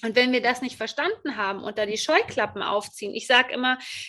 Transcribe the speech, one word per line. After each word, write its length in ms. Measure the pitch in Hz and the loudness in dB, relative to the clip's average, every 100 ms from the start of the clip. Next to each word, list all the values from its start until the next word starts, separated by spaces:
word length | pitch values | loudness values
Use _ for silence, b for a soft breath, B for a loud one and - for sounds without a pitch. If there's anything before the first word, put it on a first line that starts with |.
Und 160 | 226 220 | 0 2
wenn 160 | 247 | 4
wir 80 | 254 | 4
das 200 | 240 247 | 2 0
nicht 140 | 254 - | -4 -6
verstanden 600 | 226 - 339 453 294 214 | -6 -2 -2 -2 -6 -4
haben 260 | 196 196 | -4 -4
und 140 | - 214 | -6 -2
da 80 | 208 | -2
die 140 | 214 | -2
Scheuklappen 600 | - 339 453 262 208 202 | 2 2 2 0 -2 -2
aufziehen, 520 | - 202 202 - 202 | -2 -2 -2 -8 -8
ich 120 | 220 - | -6 4
sag 280 | 247 247 | 6 6
immer, 240 | 247 254 254 B B | 0 0 -2 B B